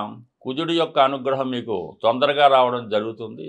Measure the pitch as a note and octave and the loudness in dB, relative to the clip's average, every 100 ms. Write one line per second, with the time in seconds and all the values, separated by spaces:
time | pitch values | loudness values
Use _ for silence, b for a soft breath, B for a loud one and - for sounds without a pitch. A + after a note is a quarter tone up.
0 | G#2 A#2 - _ C3 C3 E3 E3 D#3+ D3+ | -4 -10 -20 _ -8 -4 -2 0 0 2
1 | C3+ C#3 C3 C3+ C3 B2 A2+ F#2+ D#2+ - | 2 2 -2 -2 -2 -6 -4 -6 -6 -2
2 | A2 B2+ C#3+ C#3+ C#3+ C3 B2 B2 A#2 G#2+ | 0 2 0 4 6 6 4 0 -2 -2
3 | A2 A2 A2 A#2+ | -2 -8 -12 -12